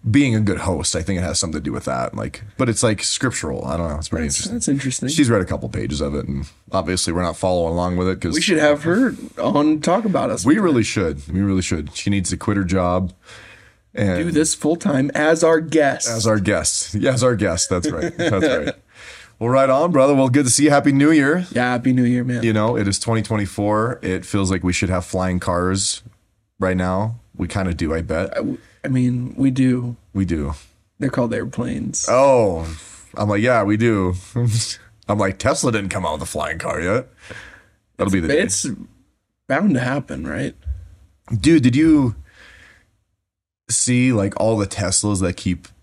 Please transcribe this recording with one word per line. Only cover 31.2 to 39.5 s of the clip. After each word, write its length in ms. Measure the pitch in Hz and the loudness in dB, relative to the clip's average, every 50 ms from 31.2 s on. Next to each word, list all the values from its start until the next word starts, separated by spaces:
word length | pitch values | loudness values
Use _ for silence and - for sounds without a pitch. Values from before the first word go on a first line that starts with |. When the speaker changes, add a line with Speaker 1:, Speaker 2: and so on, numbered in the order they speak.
| 123 117 120 | -2 -2 -2
Speaker 2:
airplanes. 720 | - - - - - 123 123 - - - - - - - - | -4 -6 -6 -6 -6 -6 -4 -4 -6 -6 -6 -6 -6 -2 2
Speaker 1:
Oh, 580 | 110 127 139 139 135 123 113 98 87 82 82 82 80 80 - - - - - _ - | 4 4 6 6 6 6 4 2 0 -2 -6 -8 -10 -12 -14 -20 -20 -20 -20 _ -4
I'm 140 | - 104 104 | -2 0 0
like, 140 | 104 101 | 2 2
"Yeah, 200 | 110 123 127 113 | 2 4 4 4
we 140 | 101 101 104 | 4 2 2
do." 380 | 104 117 120 110 101 95 90 90 92 - - - 123 120 120 107 113 | 2 4 2 2 2 2 0 -2 -4 -6 -6 -4 -2 0 0 0 0
<laughs> 460 | - - - - - - _ _ _ | -2 -4 -8 -12 -16 -20 _ _ _
I'm 120 | - 104 104 | -2 0 0
like, 200 | 101 95 98 - | 0 -2 -2 0
"Tesla 320 | - 127 143 139 - 135 | 0 0 0 2 0 0
didn't 200 | 110 107 98 92 | 0 0 -2 -4
come 160 | - 98 90 | -6 -4 -4
out 80 | 78 76 | -4 -6
with 80 | 76 | -6
a 40 | - 80 | -8 -8
flying 260 | - 76 76 78 78 85 | -6 -6 -6 -6 -6 -6
car 220 | - - 82 76 | -6 -6 -4 -2
yet." 260 | 82 87 101 123 127 - _ _ - - - - - - - - _ _ _ _ _ _ _ - | -2 0 0 -2 -2 -6 _ _ -20 -18 -18 -18 -18 -20 -20 -20 _ _ _ _ _ _ _ -4
That'll 120 | 92 101 | 0 0
be 100 | 95 95 | 2 0
the 80 | 82 78 | 2 2
day. 120 | 139 160 | 2 2
Speaker 2:
It's 260 | 196 - - - - 135 110 - - - _ _ _ _ _ _ _ _ _ _ _ | 2 0 -2 -4 -6 -6 -8 -10 -12 -20 _ _ _ _ _ _ _ _ _ _ _
bound 260 | - | -2